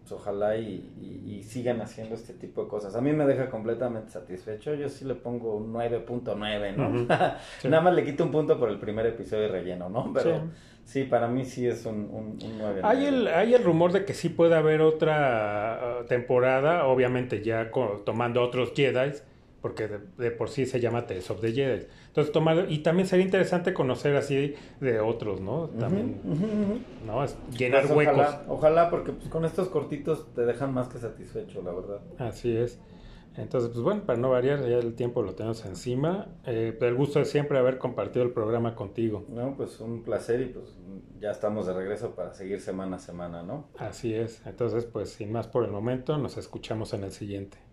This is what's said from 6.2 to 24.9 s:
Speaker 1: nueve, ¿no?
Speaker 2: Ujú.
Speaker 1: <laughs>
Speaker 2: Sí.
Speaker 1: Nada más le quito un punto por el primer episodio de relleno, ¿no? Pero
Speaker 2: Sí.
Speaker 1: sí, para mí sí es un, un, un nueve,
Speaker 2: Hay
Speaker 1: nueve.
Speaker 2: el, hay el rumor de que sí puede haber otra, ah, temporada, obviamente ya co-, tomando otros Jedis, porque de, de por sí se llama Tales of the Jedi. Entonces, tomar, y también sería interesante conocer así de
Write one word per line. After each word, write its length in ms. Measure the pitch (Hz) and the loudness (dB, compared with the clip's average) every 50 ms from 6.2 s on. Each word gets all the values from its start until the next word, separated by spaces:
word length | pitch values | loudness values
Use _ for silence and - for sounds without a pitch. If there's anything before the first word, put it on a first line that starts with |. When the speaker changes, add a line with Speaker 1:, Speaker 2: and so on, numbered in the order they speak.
| 123 - 104 | -4 -4 -4
Speaker 1:
nueve, 360 | 104 107 107 107 104 104 101 98 | -2 -2 -2 -2 -2 -2 -2 -2
¿no? 120 | - 135 - | 0 0 2
Speaker 2:
Ujú. 180 | 117 120 120 120 | 2 0 2 2
Speaker 1:
<laughs> 520 | 254 240 190 151 - - - - - - | 2 2 4 2 0 -4 -12 -16 -16 -6
Speaker 2:
Sí. 80 | - 135 | 0 4
Speaker 1:
Nada 140 | 147 160 165 | 4 6 6
más 120 | 180 175 | 6 6
le 100 | 160 - | 6 2
quito 200 | 139 135 - 135 | 2 0 0 0
un 60 | 113 135 | 2 4
punto 260 | 156 151 - 156 - | 2 4 4 4 4
por 100 | 127 110 | 4 0
el 80 | 101 98 | 0 -2
primer 280 | - 107 104 110 110 | -4 -4 -2 0 0
episodio 360 | 117 113 - 98 - 113 107 107 | 0 0 -2 -6 -2 0 0 0
de 40 | 104 | 2
relleno, 400 | 92 90 87 90 90 90 87 92 | 0 -2 -4 -4 -6 -6 -6 -4
¿no? 240 | 95 120 - - - | -4 -2 -2 0 0
Pero 280 | 135 120 175 165 156 | 2 2 2 2 2
Speaker 2:
Sí. 0 | 160 165 - - - - - - - | -2 -6 -10 -12 -18 -20 -20 -20 -20
Speaker 1:
sí, 200 | - - 135 131 | -6 -2 -2 0
para 240 | 131 131 117 117 117 | 2 2 2 2 2
mí 160 | 123 131 135 | 0 -2 -2
sí 220 | 123 - 131 123 | -4 -4 -2 0
es 200 | 120 113 113 - | 0 0 -2 -4
un, 80 | 117 107 104 104 101 104 | -6 -6 -6 -6 -6 -8
un, 260 | 110 110 107 110 107 - | -10 -8 -8 -10 -10 -10
un 140 | 110 113 107 | -10 -8 -4
nueve, 220 | - 214 202 190 185 | -4 -2 -2 0 4
Speaker 2:
Hay 160 | 208 233 269 277 | 4 4 4 4
Speaker 1:
nueve. 60 | 285 277 | 2 2
Speaker 2:
el, 100 | 254 226 175 | 2 2 2
hay 260 | 160 165 202 233 247 | 4 4 4 8 6
el 80 | 247 226 | 6 8
rumor 300 | 180 165 160 170 180 175 | 6 6 6 6 6 4
de 120 | 196 196 | 2 0
que 100 | 196 - | 0 -6
sí 140 | - - 165 | -2 -2 -4
puede 240 | - - 170 165 165 | 4 6 6 8 8
haber 240 | 160 151 156 156 156 | 8 6 6 6 8
otra, 1200 | 156 160 156 156 170 156 156 151 147 135 120 113 107 104 104 104 104 113 113 - 127 120 120 123 | 6 6 6 6 2 4 4 4 4 4 4 4 2 2 0 0 0 -2 -2 -2 -4 -4 -4 -4
ah, 40 | 120 - | -2 0
temporada, 800 | 127 123 117 - 131 123 123 127 131 131 135 151 170 175 151 | 0 0 2 4 4 6 6 6 6 6 6 4 4 4 6
obviamente 560 | 135 131 127 127 120 127 127 127 127 - 104 104 | 4 6 6 6 4 4 0 0 0 -2 -2 0
ya 280 | 113 110 113 113 113 | 0 0 0 0 0
co-, 320 | - 139 127 107 101 104 101 | 0 0 0 0 -2 -4 -4
tomando 380 | - 107 113 120 120 117 123 120 | -4 0 0 0 2 2 2 2
otros 300 | 123 123 123 123 117 - | 2 2 0 -2 0 2
Jedis, 500 | - 143 131 113 123 131 143 147 - - - - - - _ - - - | 2 2 4 4 2 0 0 -2 -8 -14 -18 -20 -20 -20 _ -20 -8 -8
porque 220 | 120 - - 113 104 | -8 -4 -4 -6 -4
de, 100 | 104 101 98 95 - | -6 -10 -12 -14 -10
de 140 | - 123 117 | -4 -4 -4
por 180 | 117 - 117 104 | -2 -2 -6 -4
sí 160 | - - 131 | -2 -2 -2
se 140 | 120 - 127 | 0 0 0
llama 300 | 120 113 113 120 117 - | 0 2 0 0 -2 -2
Tales 200 | 98 92 90 - | -6 -8 -6 -6
of 120 | 110 95 | -6 -2
the 100 | 104 113 113 | -2 -2 0
Jedi. 340 | 131 139 135 117 95 90 - - - - | 2 2 2 0 -2 -4 -10 -18 -20 -20
Entonces, 260 | - - - 147 151 - | -4 0 0 0 4 4
tomar, 340 | 165 156 160 160 165 190 - | 4 4 6 4 4 2 2
y 80 | 156 151 - | -2 0 2
también 240 | 170 165 180 190 185 | 2 4 4 2 4
sería 160 | - 180 190 | 4 4 4
interesante 500 | 190 185 190 175 180 - 175 175 190 180 | 4 4 2 4 4 2 0 0 0 0
conocer 400 | - 151 127 123 - - 147 143 | 2 2 0 0 0 2 2 2
así 400 | 139 139 139 143 135 139 147 147 - - - - - | 2 2 2 0 0 0 0 -2 -8 -14 -18 -12 -4
de 200 | 139 131 | 0 0